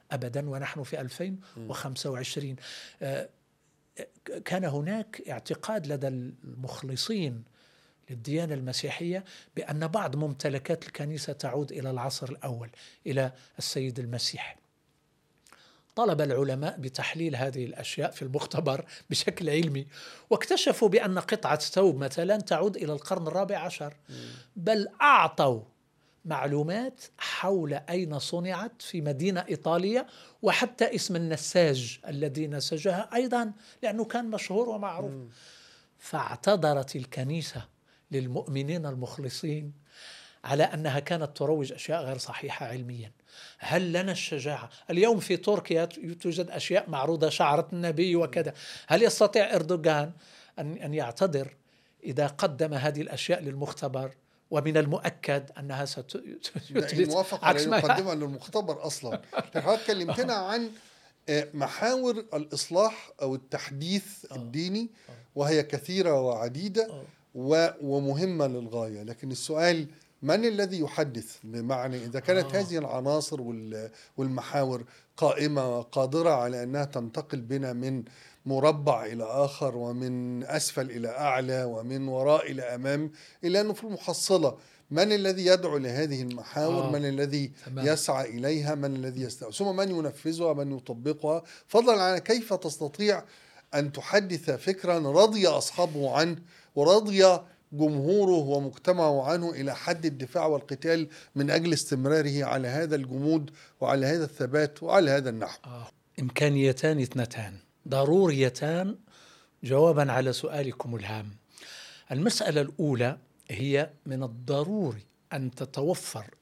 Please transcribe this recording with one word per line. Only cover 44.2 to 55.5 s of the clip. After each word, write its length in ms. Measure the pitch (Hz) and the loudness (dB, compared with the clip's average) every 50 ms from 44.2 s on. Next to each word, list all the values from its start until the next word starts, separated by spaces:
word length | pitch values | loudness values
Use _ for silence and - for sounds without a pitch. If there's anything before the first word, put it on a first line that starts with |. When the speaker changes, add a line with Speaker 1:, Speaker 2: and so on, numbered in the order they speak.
| - - 160 143 127 147 147 123 113 117 - - - - | -4 -6 -6 -6 -4 -6 -6 -6 -8 -12 -18 -20 -10 -4
Speaker 1:
اليوم 300 | 165 170 202 233 226 190 | 2 4 4 6 4 2
في 160 | 151 - 185 | 2 0 -2
تركيا 480 | 165 - 208 208 180 - - 170 160 170 | 0 2 2 2 2 2 0 0 0 0
ت-، 140 | 170 - - - 160 170 - - | 0 -4 -10 -10 -10 -10 -6 -4
توجد 280 | 175 160 180 175 175 | -4 -2 -2 -4 -4
أشياء 400 | - 156 - - 170 196 202 185 | -4 -6 -4 2 2 2 2 0
معروضة، 380 | 151 135 131 156 165 156 160 156 | -2 -2 0 0 2 2 2 2
شعرة 400 | - - 175 147 147 156 165 - 190 | 4 4 4 4 4 4 2 0 -4
النبي 440 | 175 175 170 156 156 180 185 170 | -4 -2 -2 0 2 2 2 4
وكذا. 380 | 170 165 - - 175 160 147 - - - - - - - | 2 0 0 0 -2 -4 -4 -6 -10 -14 -16 -16 -16 0
هل 160 | - 151 196 233 | 2 4 6 6
يستطيع 520 | 208 - - 220 202 - 226 196 202 220 | 6 6 6 4 6 6 4 4 4 4
أردوغان 580 | 180 160 156 180 170 151 156 156 147 147 160 175 - - - - - - - _ - | 2 2 2 0 2 4 4 4 4 2 -2 -6 -12 -20 -20 -20 -20 -20 -18 _ -8
أن، 140 | 147 147 165 | -6 -6 -6
أن 220 | - - 147 147 | -6 -6 -4 -4
يعتذر 600 | 156 135 117 117 - 190 190 151 135 135 131 - _ _ _ _ _ _ _ _ _ - | -2 -4 -4 0 0 0 2 2 0 -4 -4 -10 _ _ _ _ _ _ _ _ _ -10
إذا 220 | - 131 139 147 | -6 -2 0 0
قدم 480 | 139 143 - 208 180 139 123 165 156 151 | 0 0 0 -2 -2 0 0 -2 -2 0
هذه 260 | 135 131 151 143 151 | 0 -2 -2 -2 -2
الأشياء 420 | - - - - - - 175 175 160 | -6 -6 -6 -6 -2 0 0 0 0
للمختبر 680 | 139 139 139 147 143 - - - 139 127 131 135 127 - - _ _ _ _ _ _ | -4 -6 -6 -6 -8 -6 -6 -6 -6 -4 -6 -6 -8 -10 -14 _ _ _ _ _ _
ومن 260 | 160 147 143 156 156 | -2 0 0 4 4
المؤكد 720 | 156 151 143 160 156 - 165 - - - - 139 143 143 - | 4 4 4 0 0 -2 -4 -4 -4 -4 -2 -2 -2 -2 -6